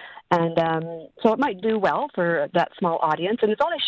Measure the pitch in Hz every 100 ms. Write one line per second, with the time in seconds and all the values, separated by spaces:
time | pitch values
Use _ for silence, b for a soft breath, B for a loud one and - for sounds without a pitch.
0 | B B - 170 165 165 165 160 165 165
1 | 156 - 226 233 277 185 220 220 185 165
2 | 285 - 170 165 143 175 - - 180 165
3 | 156 151 180 240 214 214 320 208